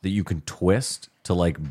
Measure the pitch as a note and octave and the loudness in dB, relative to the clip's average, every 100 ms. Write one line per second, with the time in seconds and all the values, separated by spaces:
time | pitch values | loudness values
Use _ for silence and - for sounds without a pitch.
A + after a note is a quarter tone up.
0 | F#2+ G2+ F#2 E2 - - F2+ G#2+ C3 - | -2 -2 -2 -4 -6 0 2 4 0 -8
1 | - _ - F2+ E2+ D#2 D2+ | -14 _ -2 2 2 0 -6